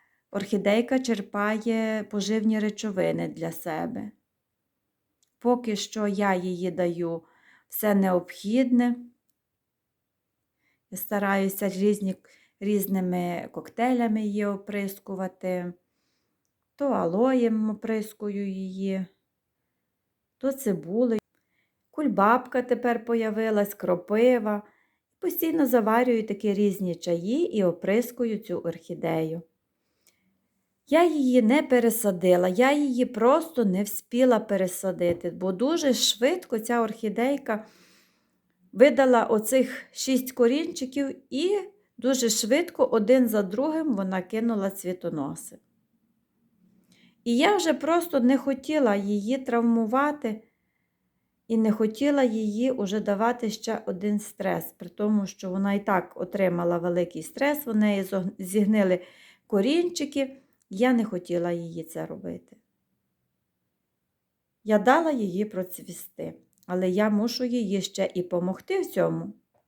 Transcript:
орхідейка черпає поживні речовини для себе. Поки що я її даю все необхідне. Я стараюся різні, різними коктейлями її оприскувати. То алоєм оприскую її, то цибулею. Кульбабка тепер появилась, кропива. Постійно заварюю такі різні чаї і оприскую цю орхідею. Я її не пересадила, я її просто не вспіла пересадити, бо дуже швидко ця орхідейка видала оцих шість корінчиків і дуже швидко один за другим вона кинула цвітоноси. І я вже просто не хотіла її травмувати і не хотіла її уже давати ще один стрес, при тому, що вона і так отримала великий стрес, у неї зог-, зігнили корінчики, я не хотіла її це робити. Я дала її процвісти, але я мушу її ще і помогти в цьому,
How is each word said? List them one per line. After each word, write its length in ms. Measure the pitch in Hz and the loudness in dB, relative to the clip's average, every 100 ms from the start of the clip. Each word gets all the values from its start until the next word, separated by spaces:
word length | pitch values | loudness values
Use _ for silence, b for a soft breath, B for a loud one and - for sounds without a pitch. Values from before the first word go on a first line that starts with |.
| B B _ | B B _
орхідейка 640 | 202 190 202 202 214 240 262 | -8 -2 -2 2 2 2 0
черпає 1080 | 262 214 196 208 208 220 233 226 220 220 | 0 -4 -4 -4 -2 -2 -2 -2 -2 -4
поживні 540 | 214 208 196 220 214 214 | -4 -4 -2 0 0 0
речовини 720 | 214 208 220 185 165 165 165 | -2 -4 -6 0 0 0 -4
для 240 | 160 165 | -6 -8
себе. 580 | 165 175 156 - - 214 - _ _ _ _ _ _ _ _ _ _ _ _ | -8 -8 -6 -6 -8 -12 -16 _ _ _ _ _ _ _ _ _ _ _ _
Поки 380 | 240 247 240 208 | 0 0 0 -6
що 320 | - 220 208 | -6 -4 -2
я 260 | 196 202 | 0 2
її 360 | 185 180 175 185 | 2 -2 -4 -4
даю 520 | 170 175 170 170 165 b b b b b | -2 -2 -2 -4 -6 b b b b b
все 260 | - 214 | -4 2
необхідне. 1000 | 196 190 180 175 - 196 240 262 240 247 240 - _ _ _ _ _ _ _ _ _ _ _ _ _ _ _ _ _ - | 2 4 2 -2 -12 -2 0 4 4 2 -2 -8 _ _ _ _ _ _ _ _ _ _ _ _ _ _ _ _ _ -16
Я 80 | 185 | -12
стараюся 680 | - 208 196 196 196 196 202 | -6 -2 2 2 0 -2 -4
різні, 460 | 185 208 208 190 - _ b b - | 0 2 2 -2 -6 _ b b -8
різними 880 | 196 208 190 190 185 180 175 175 - | -2 0 0 -2 0 -2 -2 -6 -10
коктейлями 720 | - - - 240 254 226 214 | -12 -10 -2 0 2 2 0
її 240 | 214 208 208 | -2 -2 -2
оприскувати. 1300 | 196 202 202 196 196 - 190 190 - 185 180 180 175 _ _ _ _ _ _ _ _ _ - | -4 -6 -6 -6 -8 -12 -8 -8 -6 -6 -4 -6 -12 _ _ _ _ _ _ _ _ _ -4
То 120 | 285 | -2
алоєм 840 | 202 175 185 254 254 233 220 214 | 0 0 2 4 4 2 2 -2
оприскую 800 | 214 226 220 214 - 208 202 196 | -4 -4 -4 -4 -8 -8 -6 -6
її, 560 | 190 190 190 196 190 180 _ _ _ _ _ _ _ _ _ _ _ _ - | -6 -8 -6 -4 -4 -6 _ _ _ _ _ _ _ _ _ _ _ _ -6
то 140 | 262 | -4
цибулею. 680 | 262 220 175 165 208 247 220 _ _ _ _ _ _ _ | -2 -4 -4 -2 0 0 0 _ _ _ _ _ _ _
Кульбабка 720 | - 294 190 202 247 247 254 | -4 -2 4 4 4 0 -4
тепер 420 | 247 247 247 226 | -2 -2 0 -2
появилась, 720 | 233 233 220 208 220 208 202 | -2 -2 -2 -2 0 0 -2
кропива. 880 | - 185 175 - 214 247 247 208 208 b b b b _ - | -4 -2 -2 0 4 4 4 0 -4 b b b b _ -6
Постійно 480 | 359 - 330 320 262 | -6 -2 -2 2 4
заварюю 600 | 240 208 226 254 226 220 | 4 4 2 4 0 -2
такі 280 | 208 214 | -4 -2
різні 400 | 196 208 185 185 | 2 2 0 -4
чаї 640 | 170 180 170 180 277 349 214 | -4 -2 -2 0 -2 0 2
і 80 | |
оприскую 720 | 180 170 - 214 240 - 233 214 | 0 0 0 0 0 -4 -4 -4
цю 200 | - 175 | -6 -6
орхідею. 840 | 170 170 - 165 160 165 160 165 - _ _ _ _ _ _ _ _ _ _ _ _ _ - | -6 -10 -10 -6 -2 -2 -2 -6 -12 _ _ _ _ _ _ _ _ _ _ _ _ _ 0
Я 120 | 311 | 4
її 380 | 349 302 254 247 | 4 4 4 4
не 200 | 214 285 | 6 4
пересадила, 840 | 302 247 226 220 208 180 180 175 185 | 4 2 2 2 -2 2 4 4 4
я 240 | 180 262 | 2 4
її 320 | 294 285 247 | 4 0 0
просто 600 | 247 214 233 311 320 - | -2 2 4 4 0 0
не 180 | 208 185 | 0 2
вспіла 580 | 202 - - 240 262 220 | -2 -6 -4 4 4 4
пересадити, 920 | 220 196 185 - 190 170 175 175 175 | 2 0 0 -2 -4 0 0 0 -4
бо 220 | 170 185 | -4 -4
дуже 420 | 180 262 330 294 | 0 0 2 2
швидко 640 | 240 - - 262 359 - 226 | 2 0 2 0 0 -4 -6
ця 240 | 220 240 | -2 0
орхідейка 840 | 220 220 214 202 254 277 277 214 214 B B B B B B _ _ _ _ | 0 -4 -6 -2 0 -2 -4 -6 -8 B B B B B B _ _ _ _
видала 520 | 185 277 240 262 240 | 6 6 8 6 6
оцих 580 | - 214 214 262 254 - - | 4 0 2 2 2 -4 -14
шість 400 | - - 254 - | -8 0 0 0
корінчиків 840 | - 233 285 339 - 262 277 277 - - | 2 2 2 -2 -6 -6 -4 -6 -8 -8
і 280 | 262 349 403 359 _ _ - | -4 0 -2 -4 _ _ -4
дуже 300 | 254 262 233 | 0 2 2
швидко 560 | 220 214 285 - - | 0 2 2 0 0
один 440 | 262 226 208 262 240 | 2 2 4 4 4
за 140 | 214 | 0
другим 540 | 190 208 294 311 311 202 | -2 -2 -2 -2 -2 -2
вона 260 | 190 190 | -2 -4
кинула 480 | 185 220 233 214 196 | -4 -4 -2 -2 -2
цвітоноси. 880 | 190 180 180 170 156 139 165 - - _ _ _ _ _ _ _ _ _ _ _ _ b b b b | -4 -8 -6 -6 -6 -8 -10 -16 -20 _ _ _ _ _ _ _ _ _ _ _ _ b b b b
І 120 | 233 240 | 0 2
я 200 | 349 403 | 4 2
вже 180 | 330 | 2
просто 460 | 269 285 339 339 277 | 0 2 0 2 2
не 180 | 240 269 | 4 2
хотіла 580 | 277 269 - 302 240 202 | 0 -4 -2 2 2 2
її 420 | 202 208 202 262 | 0 -2 -2 -4
травмувати 1040 | 254 233 233 226 226 254 294 294 226 214 - _ _ _ _ _ _ _ _ _ - | 0 0 2 2 2 0 0 -2 -6 -8 -12 _ _ _ _ _ _ _ _ _ -2
і 80 | 226 | 2
не 160 | 220 | 2
хотіла 500 | 214 220 220 285 285 | 2 0 2 2 4
її 480 | 254 220 214 208 254 | 2 2 -2 0 0
уже 300 | 262 196 208 | 0 -2 -2
давати 500 | 202 196 226 247 220 | -2 0 0 0 -4
ще 320 | 214 - 220 - | -6 -6 -6 -6
один 340 | 185 208 208 | -4 -2 -2
стрес, 520 | - - 190 170 - | -4 -6 -2 -2 -6
при 160 | - 175 | -14 -16
тому, 380 | - 208 208 196 | -4 0 0 -2
що 240 | - 190 | -8 -6
вона 220 | 190 196 | -2 0
і 120 | 202 | 0
так 280 | 208 185 180 - | 2 0 0 -8
отримала 640 | 185 202 185 175 170 175 | -6 0 0 2 0 0
великий 440 | 175 175 170 160 | 0 -2 -2 -6
стрес, 440 | 160 - 277 294 240 | -10 -2 -2 -2 -2
у 80 | |
неї 280 | 214 214 202 | 2 2 2
зог-, 280 | 190 196 180 - | -2 -4 -4 -8
зігнили 640 | 185 208 202 214 190 180 B B B B - | -2 2 4 4 4 2 B B B B -2
корінчики, 920 | 208 220 330 349 - 294 277 262 - _ _ - | 0 2 2 0 -2 -4 -4 -4 -6 _ _ -10
я 200 | 190 247 | 0 2
не 120 | 240 | 2
хотіла 480 | 214 180 175 175 175 | 0 -4 -4 -2 -2
її 320 | 170 170 170 | -4 -6 -10
це 220 | 160 160 160 | -10 -10 -10
робити. 500 | 160 170 - _ _ _ _ _ _ _ _ _ _ _ _ _ _ _ _ _ _ _ _ _ _ | -10 -12 -12 _ _ _ _ _ _ _ _ _ _ _ _ _ _ _ _ _ _ _ _ _ _
Я 140 | 214 214 | 0 4
дала 320 | 190 294 320 | 6 4 4
її 340 | 269 202 180 | 0 -2 -2
процвісти, 920 | 214 180 185 - 190 165 - - 160 160 _ _ - | -4 -4 -8 -10 -16 -16 -18 -12 -12 -14 _ _ -6
але 240 | 180 185 | -2 0
я 200 | 185 214 | 2 2
мушу 340 | 208 226 240 | 2 0 -2
її 380 | 247 247 196 196 | -2 -2 -2 -2
ще 280 | 185 196 190 | -4 -4 -4
і 80 | 180 | -2
помогти 580 | 180 180 180 185 - 381 | -2 -2 -2 -6 -4 -4
в 60 | 330 | -2
цьому, 460 | 196 165 165 185 - _ _ | 0 0 0 -8 -14 _ _